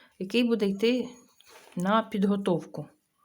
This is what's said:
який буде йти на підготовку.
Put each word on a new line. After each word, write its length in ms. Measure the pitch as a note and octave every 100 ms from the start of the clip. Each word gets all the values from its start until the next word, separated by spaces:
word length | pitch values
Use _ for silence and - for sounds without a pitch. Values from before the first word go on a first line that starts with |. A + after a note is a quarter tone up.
| - -
який 240 | F#3+ A#3
буде 220 | A#3+ A3+ G3+
йти 440 | G3 A3+ B3 - - _ _ - - - F3+
на 280 | F3+ A3
підготовку. 840 | A3 G3+ G3+ G3+ G3 E3 - - D3 _ _ _